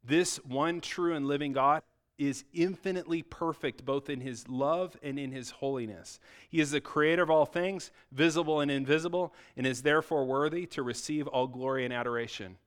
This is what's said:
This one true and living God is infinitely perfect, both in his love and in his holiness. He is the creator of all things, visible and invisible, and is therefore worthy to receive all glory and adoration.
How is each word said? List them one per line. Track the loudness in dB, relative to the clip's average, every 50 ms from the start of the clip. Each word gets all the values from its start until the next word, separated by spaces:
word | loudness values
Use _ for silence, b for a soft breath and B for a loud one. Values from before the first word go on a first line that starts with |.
| _
This | 2 2 2 4 2 -2 -6 -8
one | -4 0 0 0 0 0 -4
true | -6 -8 -4 0 0 0 0
and | 0 0
living | 0 0 0 0 -2 0
God | 4 4 4 4 4 0 _ _ _ _ _ _
is | -2 -2 -2 -2 -4 -10 _
infinitely | 0 0 0 0 0 -4 -4 -4 -4 -4 -2 -2 -4 -4
perfect, | -4 -8 -8 -4 -2 -2 -2 -2 -4 -6 -6 -4 -4
both | -2 -2 -2 -2 -4
in | -8 -6
his | -6 -8 -8 -10 -10 -8
love | -2 0 2 2 2 0 0 -4 -6 -10 -8
and | -8 -6 -6
in | -6 -6
his | -8 -8 -10 -12
holiness. | -10 -4 -4 -2 -2 -2 -4 -6 -8 -12 -14 -18 -18 -20 B B B B B B
He | 0 0
is | 2 2
the | 0 -2
creator | -2 0 2 4 4 4 6 4
of | 4 4
all | 6 4 4
things, | 4 2 -2 -2 0 -2 -4 -8 -12 b b b b
visible | 0 2 4 4 4 2 2 2 2 2
and | 2 2
invisible, | 0 0 2 2 2 2 2 0 -2 -2 -2 -2 B B B B B
and | -2 -2
is | -2 -2 2 2
therefore | 4 4 4 4 2 0 0 2
worthy | 2 2 2 2 0 0 -4 -6
to | -6 -6 -4
receive | -4 -4 -4 -6 -6 -4 -4 -2 -2
all | -2 0 0 0
glory | 0 -4 -4 -2 -2 0 0 -2
and | -2 -2
adoration. | -2 -2 -2 -2 -4 -4 -6 -8 -10 -10 -12 -14 -18 _